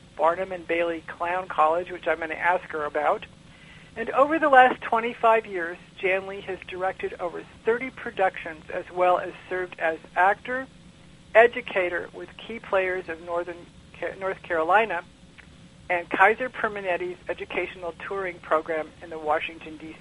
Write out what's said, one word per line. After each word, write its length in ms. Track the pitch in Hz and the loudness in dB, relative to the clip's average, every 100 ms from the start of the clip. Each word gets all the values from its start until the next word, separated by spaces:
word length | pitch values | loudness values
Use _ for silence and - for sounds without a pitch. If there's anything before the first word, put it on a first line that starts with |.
| - - | -12 0
Barnum 340 | 160 175 190 | 2 2 -2
and 160 | 185 160 | -6 -2
Bailey 380 | 165 170 165 - | 0 0 -2 -8
Clown 400 | - 175 185 185 | -6 -4 -4 -2
College, 420 | - 156 170 175 | 2 4 2 -2
which 160 | 175 170 | -4 -2
I'm 140 | 160 | -2
gonna 140 | 165 | -2
ask 320 | 156 175 185 - | -2 0 0 -2
her 120 | 156 | -6
about. 420 | 147 151 147 208 - - - - - - - - | -4 0 2 0 -4 -20 -20 -20 -20 -20 -14 -8
And 140 | 233 | -2
over 300 | - 285 320 | 2 4 4
the 100 | 294 | 6
last 320 | 262 254 247 | 8 8 6
twenty-five 640 | - 226 233 233 233 226 220 | -2 -2 -2 0 4 4 2
years, 320 | 185 165 175 - - | -6 -6 -8 -16 -4
Jan 300 | 190 190 190 | 0 0 -2
Lee 140 | 196 | -10
has 180 | 190 180 - | -10 -10 -10
directed 460 | 180 185 190 190 - | -6 -4 -4 -6 -6
over 240 | 175 165 165 - | -6 -8 -14 -4
thirty 280 | - 240 262 | 0 0 -2
productions, 760 | - 233 202 190 - 170 156 - | -10 -8 0 0 0 -8 -12 -10
as 100 | 180 - | -10 -6
well 260 | 180 180 180 | 2 4 4
as 120 | 180 - - | 0 -10 -8
served 300 | 185 180 - | -6 -6 -4
as 180 | 165 160 - 170 | -4 -4 -4 2
actor, 520 | 185 208 - 254 262 - - - - - - | 4 2 -2 -8 -8 -14 -20 -20 -20 -20 4
educator 760 | 214 240 247 240 202 175 170 - | 8 8 6 -4 -2 -2 -2 -6
with 160 | 185 175 - | -12 -14 -14
key 220 | - 226 | -12 -12
players 500 | - 196 185 185 170 | -2 0 0 -2 -6
of 140 | 160 | -10
Northern 340 | 175 170 175 175 170 - - - | -6 -4 -4 -8 -16 -20 -20 -10
Ca-, 160 | 175 190 | -8 -6
North 220 | 190 190 | -6 -6
Carolina, 640 | - 165 160 202 220 170 - - - - - - - - - | -4 0 4 4 4 -2 -8 -16 -20 -20 -20 -20 -20 -14 -4
and 200 | 180 175 | -4 -2
Kaiser 400 | - 196 220 254 | 4 4 4 -2
Permanetti's 680 | - 220 202 190 170 180 175 - | -4 -4 -4 -4 -2 -4 -8 -8
educational 640 | 175 202 190 180 190 175 156 - | -10 -8 -6 -6 -6 -10 -10 -8
touring 320 | 196 185 170 | -6 -6 -8
program 500 | - 160 160 160 156 - | -2 0 0 -4 -6 -12
in 60 | 175 | -14
the 100 | 160 | -6
Washington, 580 | 151 160 165 160 165 156 | -2 0 -2 -10 -14 -14
D 180 | 170 151 | -14 -14